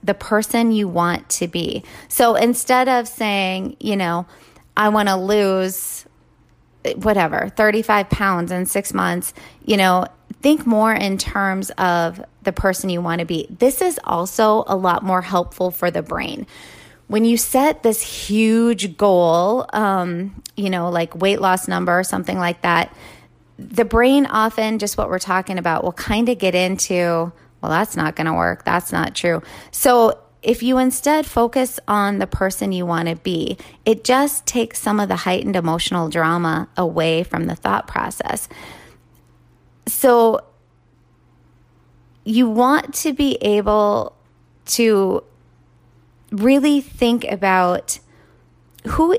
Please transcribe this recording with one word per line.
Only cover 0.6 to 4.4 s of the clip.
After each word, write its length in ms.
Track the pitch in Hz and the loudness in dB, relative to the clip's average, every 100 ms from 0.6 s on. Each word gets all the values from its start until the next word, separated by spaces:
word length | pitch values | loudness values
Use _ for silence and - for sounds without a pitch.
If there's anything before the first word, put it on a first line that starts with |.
| 233 | 2
you 160 | 220 196 | 2 0
want 400 | 170 175 175 - | 0 0 -2 -4
to 180 | - 175 | -6 -4
be. 380 | 175 165 - - - - | -4 -6 -8 -12 -20 -4
So 260 | - 240 | 2 4
instead 540 | 220 233 240 - 254 254 | 4 2 0 0 2 2
of 180 | 247 233 | 0 -2
saying, 680 | - 214 202 185 190 190 - | -4 -2 -2 -2 -4 -8 -8
you 160 | 214 | -4
know, 320 | 196 175 170 180 - | -2 -2 -4 -6 -14